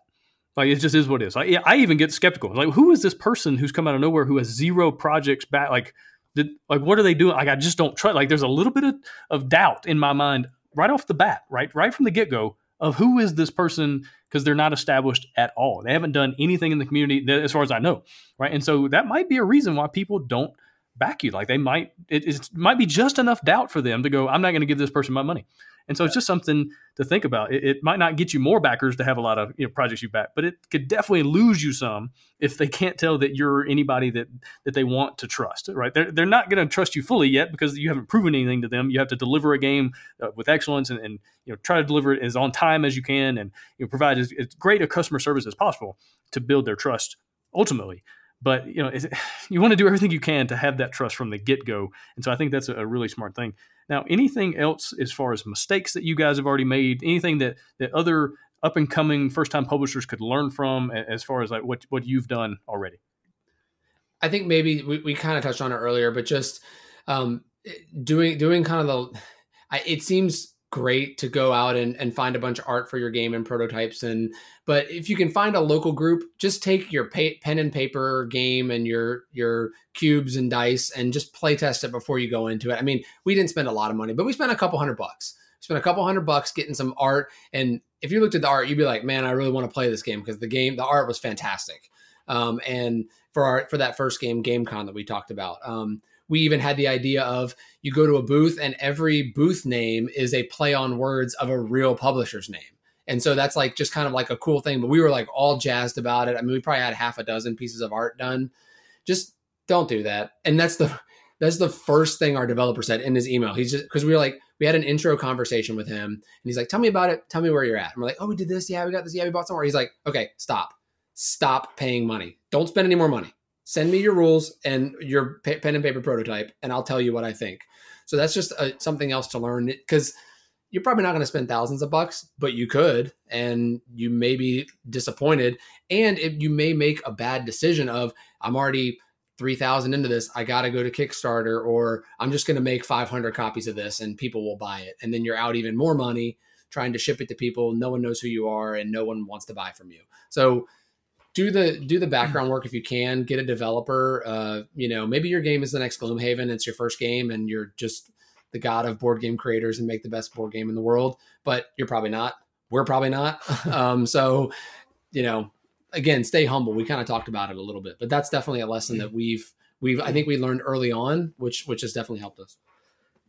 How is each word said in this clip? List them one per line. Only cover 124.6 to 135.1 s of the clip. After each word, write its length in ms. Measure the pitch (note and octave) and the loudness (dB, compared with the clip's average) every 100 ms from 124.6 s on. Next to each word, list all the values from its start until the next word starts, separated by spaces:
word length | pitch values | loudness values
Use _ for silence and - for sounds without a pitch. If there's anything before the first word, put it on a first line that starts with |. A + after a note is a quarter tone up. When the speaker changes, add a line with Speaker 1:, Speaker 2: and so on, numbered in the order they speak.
Speaker 2:
and 300 | C#3 C3 C#3 - | -2 0 -2 -4
your 400 | C#3 C#3 C3+ - | 0 2 2 -4
pe-, 160 | D3 D3+ | -4 -2
pen 160 | D3+ | 0
and 80 | D3 | 0
paper 180 | C#3+ C3 | 0 -2
prototype, 520 | A#2+ A2+ A2 G#2 G#2 _ | -2 -2 -2 -6 -8 _
and 100 | C3 | -6
I'll 120 | B2+ | -4
tell 160 | C3 C3 | -2 0
you 120 | A#2+ | 0
what 120 | A#2 | 0
I 80 | A2+ | -4
think." 300 | G#2+ G#2+ F#2+ - _ - - - | -6 -10 -10 -20 _ -20 -20 -4
So 100 | D3 | 0
that's 160 | D#3 | 0
just, 200 | F#3+ E3+ | 0 -4
uh, 260 | - C3+ C3+ | -2 -4 -2
something 320 | D#3 D3 C#3+ | -6 -2 -2
else 160 | C3 - | -2 -4
to 120 | B2 | -6
learn, 320 | A#2+ B2 A#2+ - - | -4 -2 -2 -4 0
'cause 260 | D#3 C#3 - - _ _ _ _ | 0 0 -6 -20 _ _ _ _
you're 140 | F#3 | -4
probably 180 | B3+ A3 | 0 2
not 100 | F#3 | 2
gonna 140 | D#3+ C3+ | 0 -2
spend 220 | D3 B2 | -4 -2
thousands 340 | A#2 B2 C#3 | -2 -2 -4
of 80 | C#3+ | -2
bucks, 380 | D#3 E3+ - - - | 0 0 -6 -16 -6
but 160 | C#3 | -4
you 140 | A#2 A#2+ | -2 0
could, 440 | C#3 E3 A#2+ B2+ - _ | 4 4 4 -2 -10 _
and 520 | A#2 A#2+ A#2 A#2+ A#2+ - | -4 -2 0 0 -2 -8
you 160 | A#2+ A#2 | -6 -2
may 280 | A#2+ A#2+ C3 | 2 2 2
be 320 | B2+ B2+ D3 _ B2 | 0 -2 -4 _ -10
disappointed. 680 | B2+ A#2 | -6 -6